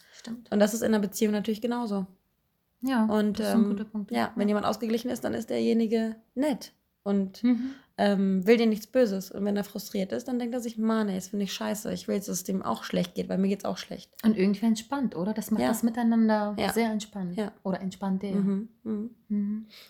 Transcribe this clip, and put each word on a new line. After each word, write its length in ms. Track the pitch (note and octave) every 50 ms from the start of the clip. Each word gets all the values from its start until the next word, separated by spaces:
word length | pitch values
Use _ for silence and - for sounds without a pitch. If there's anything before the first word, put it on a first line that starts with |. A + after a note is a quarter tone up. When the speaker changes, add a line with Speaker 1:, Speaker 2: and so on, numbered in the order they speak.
| - _
Speaker 1:
Stimmt. 380 | - - - A#3 A#3 - - -
Speaker 2:
Und 80 | - G#3
das 120 | G#3 G#3
ist 100 | A3 A3+
in 60 | A#3 A3+ A3
einer 60 | G#3
Beziehung 320 | G3+ G3+ - - A3+ G#3+
natürlich 280 | G#3 G#3 G#3 A3+ G#3+ G#3
genauso. 460 | - A#3 A#3+ A#3+ A#3+ G#3+ G3+ G3 F#3+ - - _ _ _ _ _ _ _ _ _ _ _ _ -
Speaker 1:
Ja, 260 | - C4 C4+ A3+ A3
Speaker 2:
Und, 340 | G#3+ G#3 G#3+ G#3 G#3+ G3+ A3
Speaker 1:
das 80 | G#3+ G3+
ist 60 | G3
ein 80 | G3+ G#3
Speaker 2:
ähm, 40 | G3+
Speaker 1:
guter 140 | G3+ G3+ G#3+
Punkt. 280 | - - G#3+ G3+ -
Speaker 2:
ja, 180 | A#3 A#3 A3+ - -
wenn 60 | A#3+ G#3 G#3
Speaker 1:
Ja. 0 | G#3
Speaker 2:
jemand 120 | G#3 G3+
ausgeglichen 440 | G#3 G#3+ G#3 A#3+ A3 A3+ A#3 - B3
ist, 140 | B3 A3+ -
dann 100 | A3+ A3
ist 160 | A#3 A3+ -
derjenige 640 | A#3+ A#3 A3+ A3+ A#3 A3+ A3+ G#3+ A3+ A3+ A3+ A3+ A3 A3 _ _ -
nett 380 | B3 C#4+ D4+ B3+ - - - _ _ _ _ _ _
und, 400 | - G3+ G3+ G3 G3 F#3+ - -
Speaker 1:
Mhm. 320 | A3+ B3 B3 A3+ B3+ C4 C4+ - - _ -
Speaker 2:
ähm, 500 | - G3+ G#3 G3+ F#3+ G3 G3 F#3+ F#3+ F#3
will 100 | G#3+ A#3+
dir 100 | A#3 A#3 A3+
nichts 180 | G#3+ G#3+ -
Böses. 460 | - - C4 B3+ G#3 G3 F#3+ F#3+ -
Und 120 | - G3+ G3
wenn 120 | G3+ G3+
er 80 | G3+ G3+
frustriert 480 | - - G#3 - - - G3+ F#3+ G3
ist, 160 | A3 B3 - -
dann 100 | B3 A#3+
denkt 160 | B3 A#3 A#3+
er 60 | B3+
sich, 180 | A3+ A#3+ A3+ A3
„Mann, 300 | A3 A3 A3 A3 G#3+ G3+
ey, 80 | F#3+
das 120 | F#3+ F#3 -
finde 160 | - G3+ G3+
ich 60 | F#3+
scheiße. 400 | - - A3 G#3+ G#3+ G#3 - -
Ich 140 | F#3 F3+ -
will, 100 | - G#3 G3+
dass 100 | F#3+ -
es 160 | F#3 F3+ -
dem 180 | - F#3+ F#3+
auch 220 | - - A3 A3 -
schlecht 320 | - - F#3 F3 - -
geht, 120 | F#3+ F#3 F#3
weil 100 | F#3 F#3
mir 100 | G3 G3
geht's 160 | G3+ G3 -
auch 140 | G3+ F#3 -
schlecht.“ 340 | - - - - - _ _ - -
Speaker 1:
Und 140 | A3 A3 G3+
irgendwie 280 | F#3 G3+ G3+ G3 A#3
entspannt, 500 | A3+ A3 G#3+ - - C#4 C#4+ C4 - -
oder? 160 | D#3+ F3+ G#3+ G#3+
Das 160 | A3 G#3 -
macht 120 | A3 G#3+
Speaker 2:
Ja. 60 | B3 B3+
Speaker 1:
das 140 | A#3 A3
Miteinander 720 | - A#3 A3+ B3 A#3+ A#3 A#3 A3+ A3+ A3 G#3+ G#3+ G#3 G#3 G#3
Speaker 2:
Ja. 160 | G#3 G#3+ G3
Speaker 1:
sehr 180 | - A3+ A#3 A3+
entspannt. 440 | G#3+ G#3+ G3+ - - G3+ F#3 F3 F3
Speaker 2:
Ja. 140 | A3 G#3 G3 - - -
Speaker 1:
Oder 160 | F#3+ F#3 -
entspannt 420 | G3 F#3 - - G3+ G3 F#3+ F#3
der. 140 | G#3 G3+ F#3+
Speaker 2:
Mhm, 320 | G3+ G3 G3+ G3 G3 A3+ A3 _ _ -
mhm. 260 | A3 G#3+ G#3 G#3+ A#3+ - _ _ -
Speaker 1:
Mhm. 380 | G#3 G#3 G3+ G3+ G#3+ G#3+ A3 G#3+ - - -